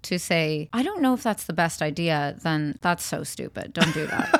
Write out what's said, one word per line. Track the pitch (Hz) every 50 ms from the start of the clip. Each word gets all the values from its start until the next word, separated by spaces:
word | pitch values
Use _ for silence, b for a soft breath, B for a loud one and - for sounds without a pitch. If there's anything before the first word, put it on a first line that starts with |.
| -
to | - 185 180
say, | - - 180 165 160 156 156 151 151 - -
"I | 226 262
don't | 349 415 370 302
know | 262 254
if | 240 -
that's | 233 208 - -
the | - 175
best | 160 170 170 - - 160
idea," | 156 147 165 170 165 160 147 147 143 - - -
than, | 165 160 156 151 147 135 - -
"That's | 180 175 170 -
so | - - 151 160
stupid. | - - - - - - - - - -
Don't | 170 165 165 151
do | 156 156
that." | 151 - - - - - -